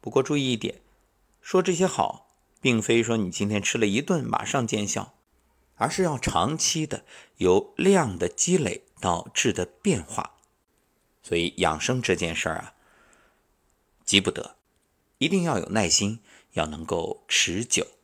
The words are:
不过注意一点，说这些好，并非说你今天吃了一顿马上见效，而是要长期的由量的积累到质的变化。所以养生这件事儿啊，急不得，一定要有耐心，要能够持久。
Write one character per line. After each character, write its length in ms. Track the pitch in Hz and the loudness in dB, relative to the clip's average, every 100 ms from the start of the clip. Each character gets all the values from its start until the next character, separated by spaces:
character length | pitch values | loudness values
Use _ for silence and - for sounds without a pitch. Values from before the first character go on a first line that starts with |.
不 100 | - | 2
过 120 | 135 | 0
注 140 | 131 147 | 2 0
意 160 | 131 | 0
一 40 | 117 | -2
点， 240 | - - _ _ _ _ _ _ | -4 -8 _ _ _ _ _ _
说 180 | - 190 | -2 0
这 140 | 180 | 2
些 120 | 170 185 | 0 0
好， 420 | - - - _ _ _ _ | 0 -2 -2 _ _ _ _
并 200 | 135 113 | 2 2
非 220 | 104 117 | 4 2
说 140 | 113 117 | 4 0
你 140 | 95 | -2
今 180 | 85 101 | -2 -2
天 120 | 104 | 0
吃 160 | 95 123 | -2 0
了 100 | 107 | 2
一 140 | 101 | 2
顿 240 | 147 175 | 0 -2
马 200 | 117 113 | 0 -4
上 200 | 107 139 | 0 -2
见 220 | 117 107 104 | 0 -2 -4
效， 280 | - 98 _ _ _ _ _ _ | -6 -8 _ _ _ _ _ _
而 160 | _ 131 | _ -4
是 120 | - | 0
要 120 | 180 139 | 0 0
长 400 | - 82 98 160 | -2 0 0 0
期 300 | - 160 156 | -2 -2 -4
的 180 | - - - - _ | -6 -10 -20 -20 _
由 360 | 92 95 - - | 4 4 2 0
量 400 | 185 196 135 87 | 4 4 4 -2
的 120 | 87 | -4
积 280 | - - 175 | -2 0 2
累 280 | 120 - _ _ | 0 -4 _ _
到 280 | 98 85 - | -2 -2 -2
质 180 | - 117 | -2 0
的 140 | 95 90 | 0 -4
变 360 | _ 208 135 | _ -2 0
化。 340 | 76 - - _ _ _ _ _ _ _ _ _ | -2 -8 -8 _ _ _ _ _ _ _ _ _
所 140 | - 85 | -4 -2
以 180 | 85 - | 0 0
养 240 | 87 78 | 0 0
生 200 | - 127 | -2 -2
这 140 | 113 | 0
件 200 | 87 87 | 0 0
事 140 | 85 - | -2 -4
儿 80 | 78 | -6
啊， 160 | - _ _ _ _ _ _ _ _ _ _ _ _ _ | -10 _ _ _ _ _ _ _ _ _ _ _ _ _
急 160 | - 98 | 2 2
不 100 | 95 | 2
得， 260 | - - - _ _ _ _ _ _ | -4 -12 -18 _ _ _ _ _ _
一 100 | 151 | 0
定 140 | 190 | 0
要 160 | 170 117 | 0 -2
有 80 | - | -2
耐 180 | 110 90 | -2 0
心， 320 | - 98 113 _ - _ | 0 0 -4 _ -20 _
要 140 | - 78 | -4 -4
能 180 | 78 | -6
够 400 | 80 85 82 - - | -4 -4 -4 -8 -2
持 380 | - - 90 | 0 0 -2
久。 220 | 117 - - _ | -2 -2 -2 _